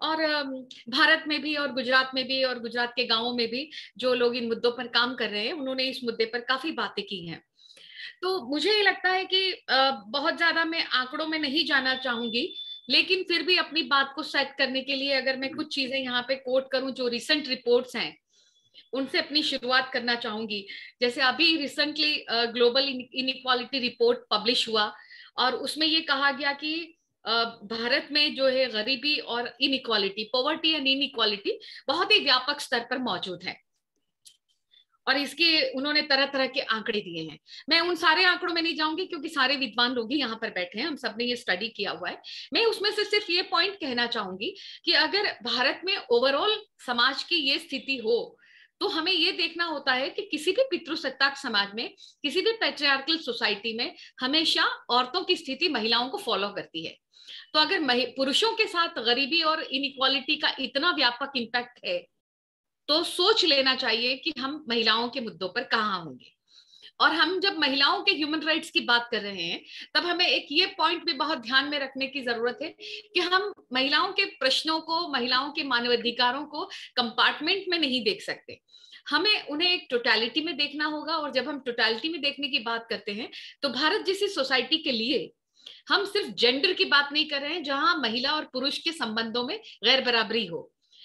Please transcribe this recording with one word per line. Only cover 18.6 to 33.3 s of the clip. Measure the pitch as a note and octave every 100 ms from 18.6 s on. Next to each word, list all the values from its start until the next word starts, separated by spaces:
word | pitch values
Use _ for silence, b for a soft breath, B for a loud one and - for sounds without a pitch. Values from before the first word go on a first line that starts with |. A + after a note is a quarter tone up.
| b b b
उनसे | C4 C4+ F4
अपनी | D#4+ D4+
शुरुआत | D4+ - B3 B3+ C4
करना | B3 A#3+
चाहूंगी। | A#3 A#3+ G#3+ A3 G#3 - B B -
जैसे | A#3+ C#4+
अभी | C4 B3+ E4 D#4+ C4+
recently, | D4+ D4 D4 D4+ D4 -
अ, | A#3
Global | A#3 A#3 A#3+ C4
इन-, | C#4 B3+ -
Inequality | C4 C4 C4 B3+ B3 A#3+ C4+
Report | A#3+ - A#3 A#3+ -
publish | G#3 G#3 A#3+ A3+
हुआ | A3 G#3+ - B B B -
और | B3+
उसमें | B3 C#4 C#4+ D#4
ये | D#4+
कहा | D#4+ C4+ C#4
गया | C4 C#4+
कि, | C#4 D#4 D#4+ E4 _ _ _
अ, | G3+ A#3
भारत | A3+ - G3+ A3+ A#3+ D4 D4+
में | D4 D4
जो | A#3+ C4+
है | C4 B3+
गरीबी | G#3+ G#3+ C4 D4 D4+
और | - A#3 A#3+ -
inequality, | C4+ C4 A#3 G#3+ G3 G3+ G#3+ B3+
poverty | C#4+ D#4+ D#4+
and | D4+ C4+
inequality | C4+ C4+ A3+ G#3+ G3+ F4+ - B B -
बहुत | D#4+ G4
ही | G#4+
व्यापक | C4+ B3+ B3+ C#4+
स्तर | - A#3+
पर | - B3+
मौजूद | A#3+ F3 F#3